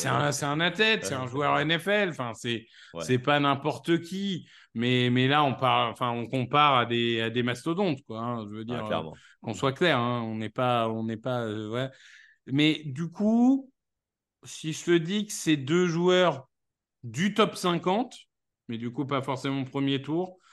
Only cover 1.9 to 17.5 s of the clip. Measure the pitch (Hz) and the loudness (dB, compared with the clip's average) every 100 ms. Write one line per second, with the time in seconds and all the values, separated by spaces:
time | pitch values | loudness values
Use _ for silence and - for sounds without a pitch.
1.9 | 208 196 139 120 110 120 117 - - - | 2 0 -2 -8 -6 -6 -6 -8 -20 -16
2.9 | 82 82 127 127 147 143 135 147 135 - | -10 0 2 4 2 4 2 -2 -6 -2
3.9 | 170 170 185 196 175 127 - - 113 120 | -2 -2 -8 -6 -6 -10 -20 -14 -4 0
4.9 | 127 123 123 131 147 143 123 131 120 120 | 2 4 4 4 4 2 2 2 2 0
5.9 | 101 123 120 117 131 127 147 147 131 117 | -2 -4 -4 -4 -4 0 4 6 6 2
6.9 | 120 117 113 113 117 120 120 - 170 202 | 0 0 0 0 0 -2 -2 -4 -2 0
7.9 | 131 - 110 117 117 104 107 113 120 107 | -2 -6 -8 -6 -6 -8 -10 -8 -6 -4
8.9 | 82 80 78 - _ - 104 139 131 180 | -4 -4 -14 -20 _ -8 -2 -2 2 2
9.9 | 135 120 120 113 110 110 - 127 120 113 | 2 0 -2 -4 -6 -8 -2 0 2 0
10.9 | 110 110 113 120 127 117 107 107 117 131 | -2 -4 -6 -4 -4 -4 -6 -6 -6 -6
11.9 | - - - - _ - 135 156 143 151 | -10 -20 -20 -20 _ -4 2 2 2 -6
12.9 | 131 165 - 208 233 247 269 269 _ _ | -8 -8 -2 2 4 4 4 -2 _ _
13.9 | _ _ _ _ _ 131 - 156 156 - | _ _ _ _ _ -18 -10 -8 -6 2
14.9 | 175 160 208 208 - - 151 127 170 180 | 2 2 -2 -4 -4 0 0 2 2 2
15.9 | 160 180 180 180 135 - _ _ _ _ | 2 4 4 4 2 -10 _ _ _ _
16.9 | _ 120 113 202 208 208 | _ -12 -2 -2 2 2